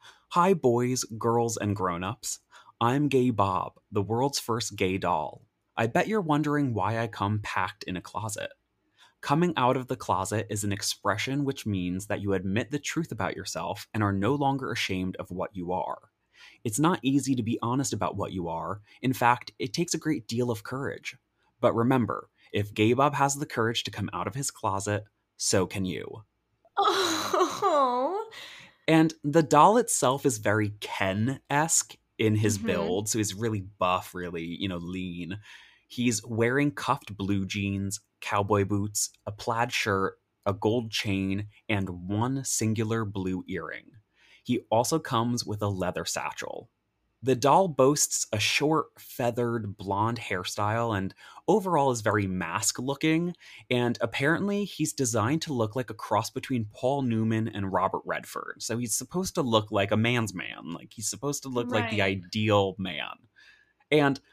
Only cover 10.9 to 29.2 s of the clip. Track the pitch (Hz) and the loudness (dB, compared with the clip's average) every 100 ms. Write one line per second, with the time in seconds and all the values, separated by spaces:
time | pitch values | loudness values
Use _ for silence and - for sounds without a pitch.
10.9 | - 101 101 - 139 139 135 110 98 90 | -2 0 0 -2 -2 -2 -2 -2 -2 -2
11.9 | 92 104 104 98 95 95 101 127 147 - | -4 -4 -4 0 0 0 -2 -2 -4 -4
12.9 | - 165 113 90 - - 80 85 95 - | -4 -4 -4 -4 -4 -8 -6 -6 -6 -6
13.9 | 110 104 98 101 143 139 135 131 117 - | 0 2 2 2 2 0 0 -2 -4 -2
14.9 | 95 92 - 87 90 87 95 85 90 - | -2 -4 -6 -8 -6 -6 -6 -4 -4 -4
15.9 | - - _ _ _ - - 120 110 156 | -8 -12 _ _ _ -20 -10 -4 2 2
16.9 | 185 135 139 131 123 113 117 113 127 135 | 2 2 0 2 0 0 -2 -2 -2 -2
17.9 | 113 85 98 95 92 82 82 82 101 - | -2 -2 -2 -4 -4 -6 -6 -6 -8 -12
18.9 | - 127 127 120 123 - - 117 - 170 | -6 -4 2 2 2 -2 -10 -6 -4 -2
19.9 | 165 156 139 - 113 123 107 - 131 127 | -2 -2 -4 -2 -2 0 -2 -6 -6 -6
20.9 | - - - _ _ _ _ 120 107 120 | -8 -12 -16 _ _ _ _ 2 4 4
21.9 | 131 107 53 - _ _ 101 104 - 107 | 4 2 -2 -8 _ _ -4 -2 4 4
22.9 | 120 147 139 139 139 143 - 113 117 - | 6 4 4 2 0 -4 0 0 0 -4
23.9 | 104 95 87 87 127 139 - 107 98 101 | -6 -6 -4 -6 -4 -6 -4 -2 -2 -2
24.9 | 104 104 _ _ - - 104 90 101 92 | -2 -4 _ _ -6 0 2 2 -2 -4
25.9 | 80 - 110 - _ _ _ _ - 392 | -4 -8 -12 -18 _ _ _ _ 0 2
26.9 | 381 349 320 - 339 359 - 392 302 262 | 2 0 -2 -2 0 0 0 2 2 2
27.9 | 247 277 392 453 - - - - _ - | 2 -2 -2 -6 -14 -18 -20 -20 _ 2
28.9 | 160 160 - | 4 4 0